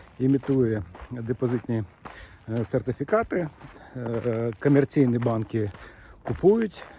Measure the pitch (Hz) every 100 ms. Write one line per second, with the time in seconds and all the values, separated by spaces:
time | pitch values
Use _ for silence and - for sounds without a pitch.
0 | - - 131 139 - 135 117 107 87 90
1 | - 123 113 - 123 120 - 113 98 -
2 | - - - - - 117 110 131 127 117
3 | 143 214 226 180 160 - - - - 127
4 | 117 113 120 113 117 110 143 143 135 151
5 | 127 120 120 113 107 117 104 - - -
6 | - - - - 175 226 214 - -